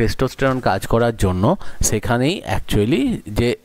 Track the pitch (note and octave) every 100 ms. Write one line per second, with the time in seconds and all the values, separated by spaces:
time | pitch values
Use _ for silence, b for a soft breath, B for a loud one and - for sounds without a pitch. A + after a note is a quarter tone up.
0 | A2 - C3 - C#3 C3 A2+ F#2+ - A#2
1 | A#2 A2+ F#2+ F#2 A2 G3 B B - A2
2 | - A#2+ C3+ G3 - - - C3+ G#2 G3
3 | C4+ G3 - G#2+ A#2+ -